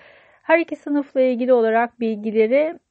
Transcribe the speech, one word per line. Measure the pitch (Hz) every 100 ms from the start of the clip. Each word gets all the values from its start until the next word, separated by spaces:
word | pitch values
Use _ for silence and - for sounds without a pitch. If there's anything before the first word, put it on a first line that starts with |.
| - - _ _
Her | - 330
iki | 330 294
sınıfla | 302 285 277 269
ilgili | 254 240 254
olarak | 247 226 226 233 -
bilgilere, | 226 214 220 214 220 269 311 349 _